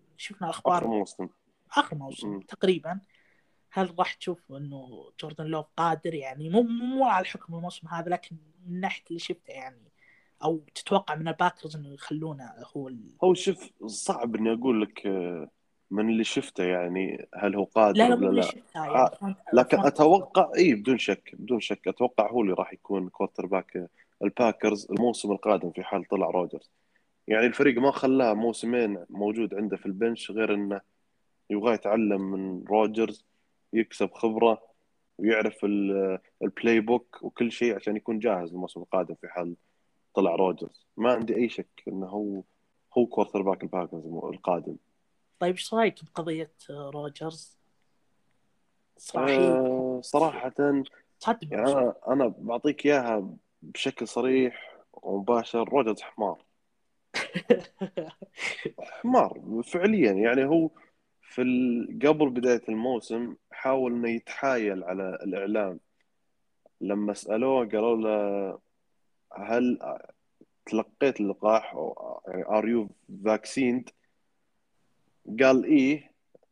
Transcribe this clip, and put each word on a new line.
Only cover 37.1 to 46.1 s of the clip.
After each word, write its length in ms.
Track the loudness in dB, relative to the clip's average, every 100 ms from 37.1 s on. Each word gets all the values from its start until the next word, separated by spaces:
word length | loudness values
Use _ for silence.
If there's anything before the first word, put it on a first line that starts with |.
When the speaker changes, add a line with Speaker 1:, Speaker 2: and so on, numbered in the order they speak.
| -14
Speaker 2:
وكل 300 | -12 -4 -4
شيء 240 | 0 0 0
عشان 200 | -2 -4
يكون 220 | -4 -2
جاهز 340 | 0 -2 -4
الموسم 280 | -8 -10 -12
القادم 340 | -2 -2 -2
في 140 | -8 -10
حال 280 | -8 -8 -10 _ _ _ _ _
طلع 200 | 0 2
روجرز. 520 | 4 2 0 -8 -16 _ -2
ما 160 | 2
عندي 240 | 2 0 0
أي 120 | -2
شك 340 | -4 -12 -14 -10
إنه 180 | -8 -8
هو، 360 | -6 -6 -8 -12 _ _ _ _ 0
هو 80 | 2
كوارتر 360 | 0 0 0
باك 200 | -2 -2
الباكرز 440 | -4 -6 -6 -8 -10
الم-، 220 | -10 -10
القادم. 480 | -6 -2 -2 -2 -12 _ _ _ _ _ _
Speaker 1:
طيب، 160 | -4
إيش 200 | -4 -4
رأيك 300 | 0 0 -2
بقضية، 480 | -10